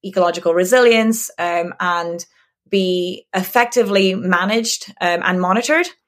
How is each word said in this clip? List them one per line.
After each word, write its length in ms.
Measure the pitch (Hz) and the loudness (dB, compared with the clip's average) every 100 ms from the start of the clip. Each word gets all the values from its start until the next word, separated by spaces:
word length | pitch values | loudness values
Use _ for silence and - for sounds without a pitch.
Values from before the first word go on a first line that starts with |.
| 196 | -4
ecological 480 | 190 175 170 170 | 0 0 0 0
resilience, 760 | 170 180 254 240 226 220 226 - - | 0 4 4 6 4 2 0 -4 -6
um, 340 | 175 170 175 - | -2 -2 -4 -4
and 460 | 180 175 170 175 - _ _ _ _ | -4 -2 -4 -8 -12 _ _ _ _
be 580 | 196 185 180 180 - _ | -2 0 -2 -4 -8 _
effectively 800 | 185 190 240 240 247 208 202 190 185 | -6 -2 0 0 2 2 2 2 0
managed, 800 | 185 180 190 226 226 - - - | 0 0 0 -2 -2 -6 -10 -4
um, 200 | 175 175 | -2 0
and 160 | - 185 | 0 0
monitored 460 | 180 202 247 311 349 - | 0 -2 0 0 0 -8